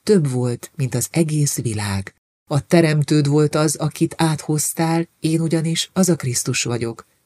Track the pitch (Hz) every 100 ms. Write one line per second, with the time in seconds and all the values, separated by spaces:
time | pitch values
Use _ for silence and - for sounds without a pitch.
0 | - 202 143 127 123 120 - - 131 123
1 | - 160 160 151 143 - 117 107 101 98
2 | 95 _ _ _ - 143 - 170 160 151
3 | 143 151 143 151 151 151 156 - 151 -
4 | 165 - 160 151 - 151 - - 165 165
5 | 165 _ 160 160 160 165 160 165 - 180
6 | 180 160 131 117 - 120 123 120 117 113
7 | - _